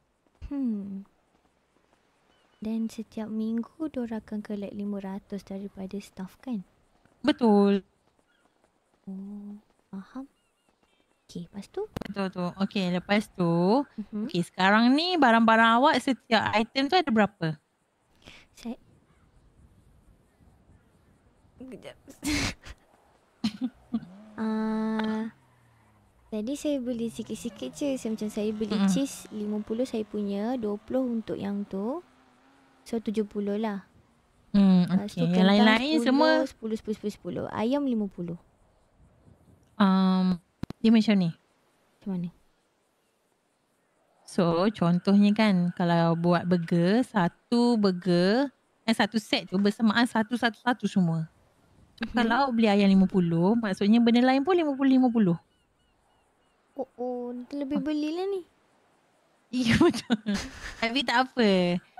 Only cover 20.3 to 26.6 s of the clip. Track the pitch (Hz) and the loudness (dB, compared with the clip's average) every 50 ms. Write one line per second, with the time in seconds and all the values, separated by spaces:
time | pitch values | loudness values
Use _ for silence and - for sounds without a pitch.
20.3 | _ _ _ _ _ _ _ _ _ _ _ _ _ _ _ _ _ _ _ _ | _ _ _ _ _ _ _ _ _ _ _ _ _ _ _ _ _ _ _ _
21.3 | _ _ _ _ _ - 254 262 226 - - 135 - _ _ - - - - 294 | _ _ _ _ _ -20 -18 -18 -16 -18 -18 -18 -20 _ _ -20 -20 -12 -8 -4
22.3 | 302 285 285 - - - - - - _ _ _ _ _ _ _ _ _ _ _ | -4 -2 -2 -4 -6 -8 -16 -20 -20 _ _ _ _ _ _ _ _ _ _ _
23.3 | _ _ - 214 - - 254 240 - _ _ - - 220 226 175 185 202 214 214 | _ _ -8 -6 -6 -6 -8 -10 -10 _ _ -10 -10 -10 -10 -10 -20 -20 -20 -18
24.3 | 214 220 220 220 220 220 220 220 220 220 220 220 220 220 220 220 220 220 226 226 | -12 -8 -6 -4 -4 -4 -2 -2 -2 -2 -2 -2 -2 -4 -4 -4 -4 -4 -6 -8
25.3 | - _ _ _ _ _ _ _ _ _ _ _ _ _ _ _ _ _ _ - | -12 _ _ _ _ _ _ _ _ _ _ _ _ _ _ _ _ _ _ -12
26.3 | - 214 214 240 294 285 | -10 -8 -6 -6 -6 -6